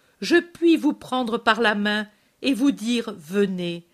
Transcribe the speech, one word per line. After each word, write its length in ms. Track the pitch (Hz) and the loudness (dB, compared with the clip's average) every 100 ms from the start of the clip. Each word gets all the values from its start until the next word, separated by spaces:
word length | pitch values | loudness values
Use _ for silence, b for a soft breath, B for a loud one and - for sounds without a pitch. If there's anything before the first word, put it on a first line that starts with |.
| b b | b b
Je 160 | 190 339 | 2 2
puis 400 | 339 - 339 302 | 2 0 2 4
vous 160 | 269 | 2
prendre 460 | - - 254 240 233 | -4 -4 -4 -2 0
par 220 | 233 220 | 0 2
la 160 | 220 208 | 0 0
main 320 | 208 208 208 b b b | -2 -2 -6 b b b
et 100 | 254 | -2
vous 200 | 226 277 | 2 0
dire, « 420 | 185 220 240 226 196 | 0 -2 -2 -4 -10
Venez. » 680 | 151 196 202 180 175 170 - | -4 0 0 0 -6 -8 -14